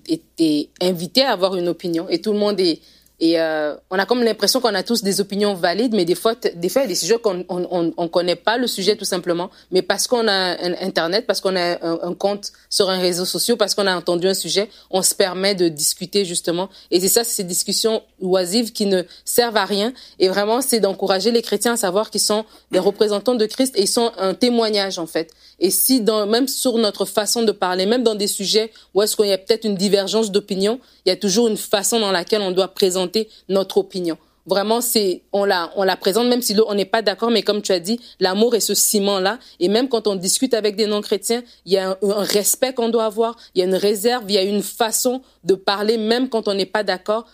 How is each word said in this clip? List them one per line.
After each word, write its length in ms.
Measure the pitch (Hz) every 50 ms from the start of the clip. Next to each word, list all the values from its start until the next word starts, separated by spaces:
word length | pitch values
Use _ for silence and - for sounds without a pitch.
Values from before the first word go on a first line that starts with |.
| _ -
est, 120 | 160 160 - _ _ -
est 300 | 165 156 151 147 - - _ -
invité 400 | 180 180 185 165 175 - - 254
à 100 | 269 262
avoir 240 | 220 180 185 185 196
une 120 | 180 175
opinion, 400 | 170 165 - - 175 170 165 170 180
et 120 | 180 165
tout 120 | - 214 208
le 60 | 208
monde 200 | 208 208 202 180
est, 200 | 190 170 151 - _ - _ _ _ _ _ _
et, 200 | 160 165 170 165
euh, 360 | 165 160 156 156 151 151 - - - _
on 80 | 185 196
a 60 | 190
comme 160 | - 240 254 233
l'impression 380 | 220 208 - 202 196 - 254
qu'on 120 | 254 226 202
a 80 | 185 185
tous 200 | - 233 226 190
des 180 | 196 180 196
opinions 320 | 196 - 202 202 208 208 196
valides, 400 | 175 175 175 170 196 254 262 214
mais 120 | 202 170
des 100 | 165 175
fois, 180 | - - 226 233
t-, 180 | - - 190 -
des 140 | 170 170 185
fois, 120 | - -
il 40 | -
y 20 |
a 20 | 202
des 60 | 175
sujets 240 | - 175 170 233 233
qu'on, 260 | - 208 185 180 180 -
on, 180 | 180 180 175 -
on, 240 | 180 175 170 165 -
on 100 | - 175
connaît 280 | 165 - 180 175 180 170
pas 220 | - - 214 226
le 80 | 262 247
sujet 280 | 220 - 202 185 202 214
tout 100 | - 196
simplement, 440 | - 196 180 - 175 165 170 180 - - - - _
mais 100 | 180 185 180
parce 240 | - 196 196 -
qu'on 200 | - 254 233 226
a 40 | 214 196 190 185 180 170 - 175
un 80 | 175 175 -
Internet, 440 | 180 190 196 180 160 165 185 220 254
parce 140 | - 190 -
qu'on 140 | - 190 190
a 280 | 180 175 175 170 - -
un, 140 | 165 165 -
un 120 | - - 165
compte 360 | - - 196 208 202 202 - - _ _ _
sur 200 | - - 202 185
un 100 | 185 185
réseau 260 | 180 180 175 175 185
social, 320 | 185 - 180 - 233 240
parce 180 | 220 208 185 -
qu'on 100 | 214 196
a 80 | 190 185
entendu 320 | 170 170 180 175 175 170
un 60 | 190 190
sujet, 340 | 190 - 170 - 190 208 214 - - - _
on 100 | - 190 185
se 100 | - -
permet 400 | - 202 185 180 185 190 202 208
de 120 | 175 180
discuter 580 | 170 151 147 160 - - - 185 - - 202 196
justement. 440 | 170 175 165 - 175 165 175 190 - - - - _
Et 100 | - 185
c'est 80 | 185
ça, 160 | 190 - 240 233
c'est 100 | - -
ces 80 | - 190
discussions 580 | 170 180 - - 202 185 - - 220 226 208 - _ _ _
oisives 500 | 190 185 185 190 185 170 190 240 233 214
qui 140 | - - 208
ne 160 | 202 190 185 175 - - - _
servent 320 | - - - 240 233 208
à 80 | 214 190
rien. 280 | 190 208 196 208 247 262 - - - - -
Et 100 | 185 185
vraiment, 320 | 185 196 208 214 226 262
c'est 180 | 262 - 240 220
d'encourager 520 | 196 196 185 - 196 190 190 190 190 233
les 100 | 233 233
chrétiens 320 | - - 208 202 - 240 233
à 40 |
savoir 340 | 233 208 180 175 208 220 -
qu'ils 100 | - 190
sont 240 | - - 208 220 220 - - - _ _
des 80 | - 185
représentants 560 | 170 202 196 - 220 208 208 202 202 254 254
de 100 | 226 214
Christ 280 | 208 - - 269 262 -
et 40 | - 202
ils 40 |
sont 240 | - - 240 233 233 -
un 160 | - 190 190 180
témoignage, 640 | - 247 247 240 233 226 214 214 202 196 196 185 180
en 80 | 165
fait. 240 | 165 - 160 165 - _ _ - - _ _
Et 120 | 170 190
si 300 | 180 - - - 262 254
dans, 260 | 202 220 220 214 208
même 200 | 202 226 240 269
sur 300 | 262 - - - 262 220
notre 280 | 226 220 208 202 - 196
façon 360 | - - 220 208 202 - 240
de 100 | 226 208
parler, 360 | 202 - 196 180 180 185 185
même 160 | 202 233 262 233
dans 100 | - -
des 140 | 180 208
sujets 440 | 190 - - 196 175 185 214 220 220 - - - _ -
où 80 | 190
est-ce 140 | 214 208 -
qu'il 100 | - 208
y 80 | 202 190
a 60 | 190
peut-être 260 | - - 226 220 -
une 80 | 214 202
divergence 580 | 175 196 202 196 196 190 190 202 220 226 202
d'opinion, 480 | 180 202 202 - 196 185 190 208 240 262 - _ _ _ _
il 40 | 180
y 20 |
a 40 | 185
toujours 320 | 180 208 196 175 233 240
une 100 | 226 214
façon 420 | - - - - 202 196 - 240 226
dans 120 | 208 196
laquelle 300 | 190 170 175 - 220 214
on 100 | 202 185
doit 160 | 185 185 190
présenter 600 | 180 - - 208 185 180 185 180 175 - 220 214 - - - _ -
notre 280 | 190 196 190 190 -
opinion. 400 | 202 190 196 - 185 175 165 156 - _ _ _ _ _
Vraiment, 360 | 160 185 202 196 214 220 240
c'est, 420 | 240 - - 226 202 185 175 - - _ -
on 120 | 202 202
la, 260 | 202 190 175 170 160 -
on 80 | 202 190
la 140 | 190 180
présente, 300 | - - 202 180 220 240
même 140 | 247 240 247 240
si 100 | - 202
le, 100 | 208 220
on 80 | - 208
n'est 100 | 202 190
pas 160 | - - 226
d'accord, 300 | 208 208 190 - 226 240
mais 100 | 233 202
comme 200 | - - 202 208
tu 100 | 202 -
as 80 | 190 175
dit, 200 | 165 190 233 233 - - - _
l'amour 340 | 185 185 190 208 226 240 240
est 40 | 196
ce 140 | - - 202
ciment-là. 640 | - - - - 202 196 196 202 190 185 196 226 247 - - - -
Et 80 | 175
même 220 | 196 202 233 277 262
quand 160 | 240 226 -
on 80 | 208 196
discute 380 | 190 180 190 - - 262 254 233
avec 220 | 214 202 214 202
des 100 | 202 214
non-chrétiens, 580 | 208 208 208 202 - 214 196 - - 233 240 240 - - _ _
il 80 | 175 196
y 40 |
a 120 | 190 190 190
un, 60 | 190 -
un 220 | 214 196 208 208 190
respect 500 | - - 208 190 - - - 262 254 262
qu'on 160 | 254 226 226
doit 160 | 226 233 220
avoir, 300 | 220 196 220 226 226 233 - - - _
il 40 | 180
y 20 |
a 40 | 180
une 100 | 190 185
réserve, 500 | 175 202 208 220 196 190 240 247 247 214 185
il 40 | 202
y 20 |
a 60 | 196 190
une 180 | 202 208 202 190
façon 580 | - - - 233 220 220 - - 254 247 262 - _ _ _ -
de 120 | 170 190
parler, 420 | 190 - 208 196 202 208 214 233
même 320 | 220 214 214 233 247 262 254
quand 180 | - 220 -
on 60 | 208 196
n'est 120 | 196 185
pas 160 | 190 - 214 208
d'accord, 420 | 196 185 185 - - 214 226 226 -